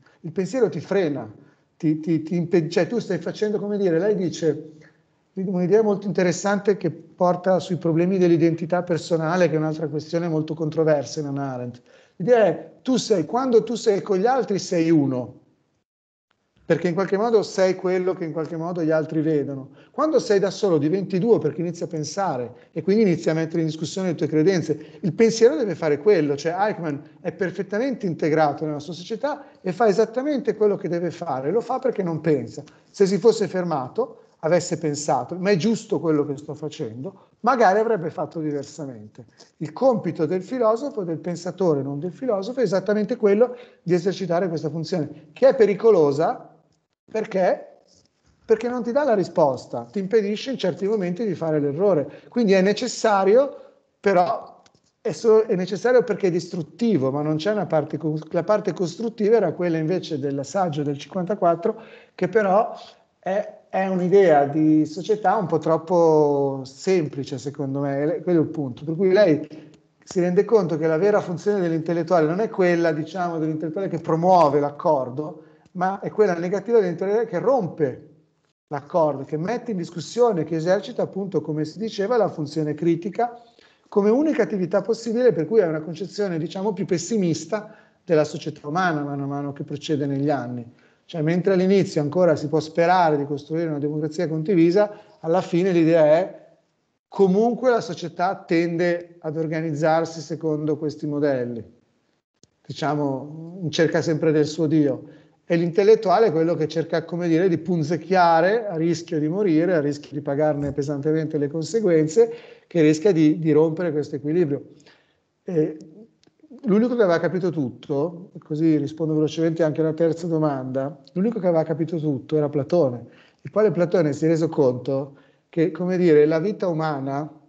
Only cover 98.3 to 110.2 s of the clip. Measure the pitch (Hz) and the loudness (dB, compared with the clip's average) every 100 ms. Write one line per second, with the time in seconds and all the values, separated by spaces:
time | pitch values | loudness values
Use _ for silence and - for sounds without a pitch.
98.3 | 196 - 170 170 165 175 175 175 - 160 | -4 0 0 2 0 0 0 -6 -12 -8
99.3 | 156 156 160 160 143 160 160 165 165 147 | -6 -4 -4 -4 0 2 2 0 -6 -10
100.3 | 151 160 151 151 151 156 147 151 147 147 | -6 -2 -2 -2 -2 -4 -6 -6 -2 0
101.3 | 135 120 120 113 _ _ _ _ _ _ | 0 -4 -8 -12 _ _ _ _ _ _
102.3 | _ _ _ - 135 151 147 147 135 147 | _ _ _ -16 -6 -4 -2 -2 -4 -8
103.3 | 156 165 180 165 - 156 165 151 151 160 | -14 -14 -8 -6 2 2 2 0 0 2
104.3 | 151 147 - 156 156 143 120 - - _ | 2 0 0 2 2 2 0 -8 -20 _
105.3 | _ - 170 175 165 202 220 220 180 226 | _ -2 0 2 2 6 6 6 4 4
106.3 | 156 165 170 156 160 156 170 160 175 175 | 2 0 0 -2 -2 -2 -4 -4 -4 0
107.3 | 160 190 165 - 175 147 170 - 185 175 | 2 2 0 0 -2 0 -4 0 4 6
108.3 | 165 175 220 214 165 165 170 170 160 151 | 6 4 2 -2 -2 -2 -2 -4 -2 -2
109.3 | 180 208 156 175 175 143 143 - 147 | 0 2 2 2 2 0 -4 -8 -10